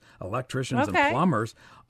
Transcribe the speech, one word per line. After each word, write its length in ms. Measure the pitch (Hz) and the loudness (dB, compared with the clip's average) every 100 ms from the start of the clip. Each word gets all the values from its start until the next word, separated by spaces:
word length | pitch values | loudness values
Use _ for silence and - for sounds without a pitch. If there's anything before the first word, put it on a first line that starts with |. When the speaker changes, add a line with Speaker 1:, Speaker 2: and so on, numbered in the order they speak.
| - - | -20 -14
Speaker 1:
electricians, 680 | 92 120 127 131 127 240 294 | -8 -8 -6 -6 -2 0 2
Speaker 2:
Okay. 80 | 359 | 2
Speaker 1:
and 160 | 285 | 2
plumbers, 440 | 139 180 113 113 - - - - | 2 2 2 -2 -8 -20 -20 -8